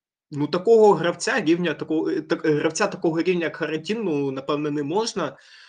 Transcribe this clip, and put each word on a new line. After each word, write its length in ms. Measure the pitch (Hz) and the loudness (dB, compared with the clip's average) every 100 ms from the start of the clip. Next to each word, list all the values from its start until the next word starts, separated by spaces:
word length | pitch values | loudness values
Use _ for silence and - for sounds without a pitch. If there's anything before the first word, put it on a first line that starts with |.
| _ _ - | _ _ -12
Ну, 160 | 143 147 | -6 -2
такого 460 | 175 185 226 214 | 0 6 8 8
гравця, 480 | 165 170 175 - 254 | 6 2 -2 -2 0
рівня 320 | 156 170 170 | 2 2 0
такого, 360 | 143 - 156 160 | -4 -2 -2 -2
е, 120 | 160 | -4
так, 240 | 156 156 156 | -4 -2 0
гравця 420 | 147 160 151 202 | 0 0 0 -2
такого 340 | 180 170 160 | -2 -2 -2
рівня, 220 | 170 175 | 0 0
як 120 | 156 - | -2 -4
Харатін, 480 | 151 156 156 220 | -6 -6 -4 -4
ну, 280 | 196 143 139 | -2 -2 -2
напевне, 400 | 135 135 147 151 | -4 -4 -2 -2
не 120 | 147 | -4
можна, 540 | 143 190 233 196 151 - - - | -2 -2 -4 -4 -6 -8 -20 -20